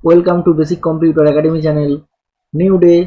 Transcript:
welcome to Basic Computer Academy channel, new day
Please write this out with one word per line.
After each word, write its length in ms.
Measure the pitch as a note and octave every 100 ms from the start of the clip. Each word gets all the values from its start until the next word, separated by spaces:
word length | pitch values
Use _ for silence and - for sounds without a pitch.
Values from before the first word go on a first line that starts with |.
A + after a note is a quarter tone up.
welcome 400 | E3 F3 F3 F3
to 100 | E3+
Basic 280 | D#3 D3+ F3
Computer 420 | E3 D#3+ D#3+ D#3
Academy 380 | D3+ C#3+ D#3 E3
channel, 300 | D#3 D3+ D3 C#3+ _ _ _ _ _
new 200 | D3+ F#3+ F#3 F3
day 140 | E3+